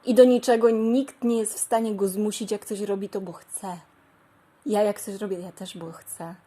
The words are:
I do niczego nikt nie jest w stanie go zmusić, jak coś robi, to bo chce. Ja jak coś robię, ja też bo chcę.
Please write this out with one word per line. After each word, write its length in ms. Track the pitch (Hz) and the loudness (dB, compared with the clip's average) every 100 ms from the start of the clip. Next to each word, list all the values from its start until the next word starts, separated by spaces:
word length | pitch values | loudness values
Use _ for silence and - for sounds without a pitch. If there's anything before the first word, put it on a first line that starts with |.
I 100 | - | 2
do 100 | 233 | 8
niczego 460 | 254 247 240 233 226 | 8 8 4 4 4
nikt 540 | 226 226 247 269 - | 4 2 2 0 -4
nie 140 | 240 233 | 0 0
jest 160 | 214 | -2
w 40 | - | -6
stanie 360 | - 226 226 | -2 -2 -2
go 140 | 202 196 | -2 -2
zmusić, 420 | 190 214 196 202 | 0 -4 -4 -6
jak 140 | 208 | -6
coś 160 | - 202 | -6 -8
robi, 280 | 202 196 196 | -4 -4 -4
to 120 | 202 | -8
bo 120 | 185 | -10
chce. 440 | 160 - - 196 175 - _ _ _ _ _ _ _ - | -14 -14 -12 -10 -12 -16 _ _ _ _ _ _ _ -2
Ja 160 | 208 | 2
jak 180 | 208 202 | 2 0
coś 140 | - | -8
robię, 240 | 196 208 185 | -8 -8 -8
ja 140 | 180 | -10
też 260 | - 185 175 | -14 -14 -12
bo 140 | 165 | -14
chcę. 420 | 165 - - 165 185 | -16 -18 -14 -12 -14